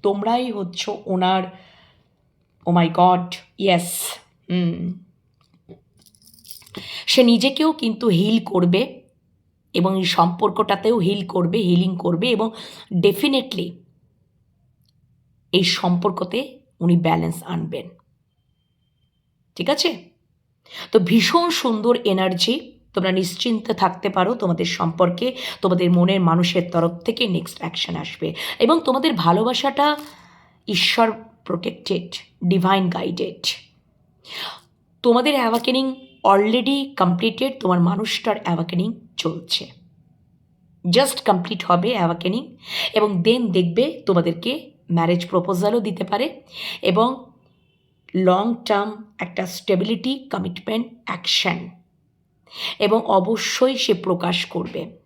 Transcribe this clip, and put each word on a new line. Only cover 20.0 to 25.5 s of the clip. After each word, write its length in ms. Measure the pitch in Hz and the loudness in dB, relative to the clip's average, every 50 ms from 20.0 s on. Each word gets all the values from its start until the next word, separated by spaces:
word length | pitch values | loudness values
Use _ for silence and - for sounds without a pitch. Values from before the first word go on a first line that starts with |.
| - - _ _ _ _ _ _ _ _ _ _ _ _ - - - - | -14 -20 _ _ _ _ _ _ _ _ _ _ _ _ -18 -16 -16 -8
তো 60 | - 220 | -6 -6
ভীষণ 520 | 180 143 185 233 180 - - 339 339 349 | -2 0 2 2 2 2 0 0 0 0
সুন্দর 460 | 330 - - 254 226 214 196 233 240 | -4 -4 -2 -4 -4 -2 0 -2 -2
এনার্জি, 760 | 240 - 214 190 185 185 185 185 175 - 226 247 302 - - - _ _ _ _ | 0 0 -2 0 0 0 -2 -2 -2 -2 -2 -2 -4 -6 -14 -20 _ _ _ _
তোমরা 180 | 196 180 190 | -4 -2 -2
নিশ্চিন্তে 640 | 185 190 190 175 - - - 247 226 214 214 - - | -2 -2 -2 -4 -6 -6 -4 -2 -2 -4 -2 -6 -2
থাকতে 340 | - 196 180 180 - - 202 | 0 0 -2 -2 -2 -6 -4
পারো 260 | 196 190 185 190 247 | -2 0 0 0 -2
তোমাদের 300 | 240 208 185 170 160 175 | -2 0 -2 0 0 -2
সম্পর্কে, 720 | 175 - - 175 165 165 - 185 175 175 - 233 254 254 - - - | -4 -2 -2 -2 -2 2 2 2 2 2 -2 -4 -4 -4 -6 -12 -12